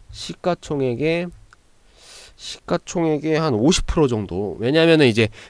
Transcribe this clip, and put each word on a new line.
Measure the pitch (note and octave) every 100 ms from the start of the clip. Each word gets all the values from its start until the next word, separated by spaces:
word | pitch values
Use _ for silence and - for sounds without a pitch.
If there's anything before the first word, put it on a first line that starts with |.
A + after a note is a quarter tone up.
| -
시가총액의, | - - - F3 E3+ - C#3+ C3 A#2+ D#3 E3+ F3 - - _ _ _ _ _ - - - -
시가총액의 | - - - E3+ - F3+ E3 D3+ D#3 D#3
한 | D#3+
오십 | A2+ G3 - -
프로 | E3+ C#3
정도. | A2 F#2 F2 G2+ D#2+
왜냐면은 | A#2 D#3+ E3 D#3+ B2+
이제 | G#2+ G#2+ -